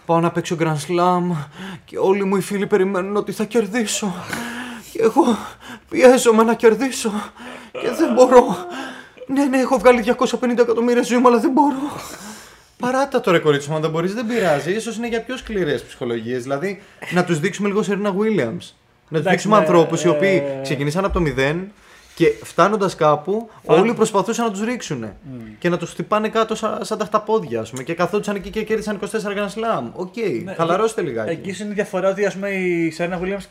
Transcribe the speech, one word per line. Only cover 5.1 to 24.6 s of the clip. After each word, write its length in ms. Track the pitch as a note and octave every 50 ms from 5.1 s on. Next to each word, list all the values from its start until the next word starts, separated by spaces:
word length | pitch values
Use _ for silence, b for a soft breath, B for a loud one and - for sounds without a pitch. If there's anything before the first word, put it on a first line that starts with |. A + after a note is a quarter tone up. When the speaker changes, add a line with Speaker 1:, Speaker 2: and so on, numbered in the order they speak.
| - C#4 D#4 A#3+ G#3+ B B B B B B B A#3+ B - _
Speaker 1:
πιέζομαι 540 | - - B3+ B3 C4 A#3+ - A#3+ A3 A3 A3+
να 100 | A3+ A3+
κερδίσω 580 | A3 B3 A3+ A3 G3 C4+ C4 - - - A3 G3+ G#3 - - B B B3 B B B B B
και 180 | - - - B3 A#3+
δεν 160 | - D#4+ C4+ A3+
μπορώ». 540 | B3+ B3+ B3 B3+ B3 A#3+ C#4 F3+ - - B B C4 C4+ C4 B B B B B B - - C4+
«Ναι, 120 | C4+ C#4+
ναι, 120 | C4+ C4
έχω 200 | C4+ B3+ A3 C4+
βγάλει 240 | A#3+ - B3+ B3 A#3
διακόσια 360 | G3+ A3+ A#3+ - C4 A3+ -
πενήντα 240 | A3+ B3+ A#3+ A#3+ G#3+
εκατομμύρια 420 | A#3+ A#3+ A3+ A3+ A#3 B3 A#3+ A#3+ -
στη 80 | - A#3
ζωή 80 | B3
μου, 60 | B3+
αλλά 120 | A#3+ A#3+ A3+
δεν 120 | G#3 D4
μπορώ». 240 | C4 D4+ C#4+ C#4+ C4 C4+ C#4+ C#4+ - - B B B B G3 G#3 G#3+ B B B B B B B B -
Παράτα 420 | A#3+ B3 B3+ C4 C#4 C#4 C4+ A#3+
το, 100 | - G3+
ρε 80 | E3+ D#3+
κορίτσι 300 | D3+ D3+ C#3+ C#3 C#3+ C#3+
μου, 60 | D#3
αν 60 | D#3
δεν 100 | D#3 D#3+
μπορείς, 220 | D#3 E3 E3+ F#3+ G3+
δεν 120 | A#3+ B3
πειράζει. 460 | G#3+ A#3+ A3+ F#3+ E3+ D3 C#3+ C3+ E3
Ίσως 260 | G3 A3 A3 A#3 G#3
είναι 100 | G#3+ A#3
για 140 | A#3 A3+ A3+
πιο 160 | A3 - B3+
σκληρές 460 | A#3 - - A3 G3 E3+ D3 C3 A#2 -
ψυχολογίες. 600 | - - - C3+ A#2+ A#2 A#2 A2 A#2 B2+ B2+ A#2+
Δηλαδή, 380 | C3+ C#3 C#3+ E3 G3 G3 F#3 B B B B - -
να 120 | E3 F3+ D#3+
τους 160 | D3+ E3+ D3
δείξουμε 280 | D3+ G3 - - G#3
λίγο 160 | G3+ F#3+ G#3+ G3
Σερίνα 260 | F3+ G#3 F#3 G#3 G#3
Williams. 280 | F#3 F#3+ G#3+ A3 A3 E3+
Να 120 | B2 A2+
τους 140 | - F3 - - - _ _ _ _ _ _ _
Speaker 2:
Εντάξει, 200 | D#3 D#3+ D3 F#3
Speaker 1:
δείξουμε 260 | F3 F3+ - G3 G#3+
Speaker 2:
ναι, 60 | G#3
Speaker 1:
ανθρώπους 420 | - - F3+ E3+ D#3+ - E3+ E3 -
οι 40 |
οποίοι 360 | F3 D#3 D3 F#3+ F#3+ F#3+ E3 C#3+ C#3 C3+
Speaker 2:
ε, 40 | C3+
Speaker 1:
ξεκινήσαν 420 | C3+ C#3 D3+ B2+ C#3+ D3 D3 F#3 G3
από 80 | G3 -
το 60 | F#3+
μηδέν 500 | E3+ D3 B2+ B2+ C3+ C#3 D#3 F3 F#3+ G#3 B B B B B B B B -
και 180 | - E3 D3+ - - -
φτάνοντας 520 | - - - E3+ G3 G#3+ G#3 G3 F3 -
κάπου, 540 | - D#3+ D3+ D3 D3 D3+ F3+ G3+ A3 A#3 B B B -
Speaker 2:
Φαν- 140 | E3 D#3 E3
Speaker 1:
όλοι 140 | G3+ A#3 A#3
προσπαθούσαν 520 | - G#3+ - - G3 F#3 A3+ A3+ - A#3
να 60 | A3+
τους 120 | F#3+ F#3+